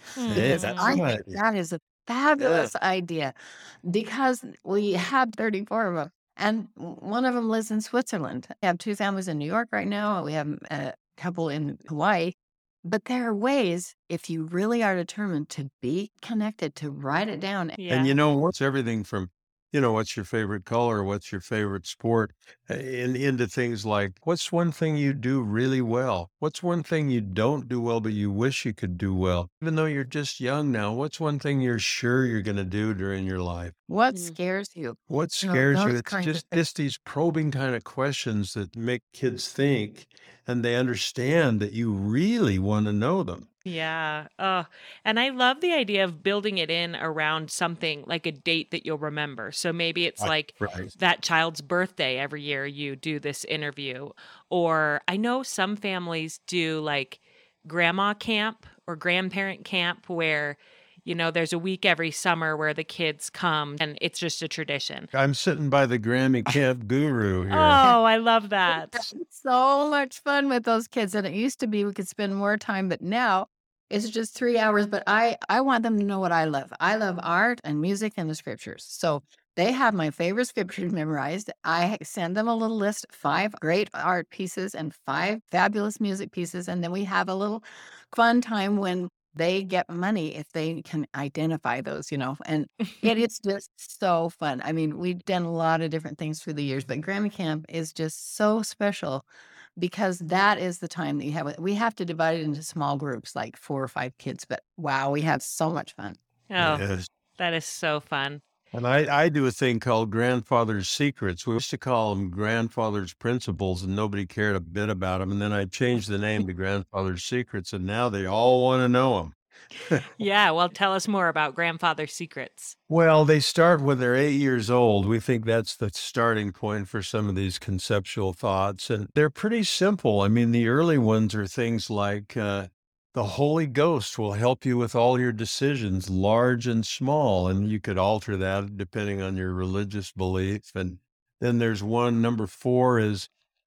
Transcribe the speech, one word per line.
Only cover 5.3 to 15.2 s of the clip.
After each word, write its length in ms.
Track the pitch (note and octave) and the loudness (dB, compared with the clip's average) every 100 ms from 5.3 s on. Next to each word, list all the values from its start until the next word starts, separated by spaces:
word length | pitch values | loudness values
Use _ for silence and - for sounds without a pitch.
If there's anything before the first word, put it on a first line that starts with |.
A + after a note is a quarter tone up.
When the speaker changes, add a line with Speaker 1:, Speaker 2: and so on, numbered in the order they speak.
| - | 0
Speaker 3:
thirty-four 500 | A3 G3 G#3 G#3+ G#3 | -2 -2 -2 -2 0
of 80 | E3+ | -2
'em. 120 | D3+ - _ - | -4 -10 _ -4
And 320 | G#3 A3 - - | -2 -2 -6 -12
w-, 200 | E3+ - | -12 -10
one 280 | F#3 A3+ | -4 0
of 120 | B3+ B3 | 0 0
'em 120 | A3+ | 0
lives 200 | A3+ A3 | 0 0
in 100 | G#3+ | -4
Switzerland. 680 | G#3+ A#3+ - G3+ C#3+ B2 - - | -2 -2 -2 -4 -4 -8 -12 -2
We 40 | F#3+ | -2
have 120 | F3 | 0
two 180 | G#3+ G3+ | -4 -2
families 320 | G3+ G3 F#3 | -2 -2 -4
in 100 | D3+ | -4
New 80 | D3 | -2
York 220 | G#3+ A#3 | -2 -2
right 160 | G#3 G3 | -4 -2
now. 360 | G3+ G#3 F#3+ | -2 -2 -2
We 80 | D3 | -2
have 140 | D#3 D3 - - | -4 -4 -8 -8
a 240 | D3 C3+ - _ - | -8 -8 -10 _ -8
couple 320 | F3+ F3 D#3+ | -6 -4 -4
in 300 | D3 D3 - - | -2 -4 -8 -8
Hawaii. 440 | D3+ F#3 F#3 E3+ - _ _ _ _ | -2 2 2 0 -4 _ _ _ _
But 220 | E3+ G#3 - | -4 -4 -2
there 220 | B3+ A#3 | -2 -2
are 60 | |
ways, 600 | G3+ A#3+ C#4 F#3+ F3 - - - | 0 2 2 2 -2 -6 -14 -8
if 220 | E3 - | -8 -4
you 140 | E3 | -6
really 380 | D#3+ F3 G#3+ A#3+ | -2 -2 0 2
are 140 | G#3+ F#3 | 2 0
determined 520 | E3+ - | -4 -6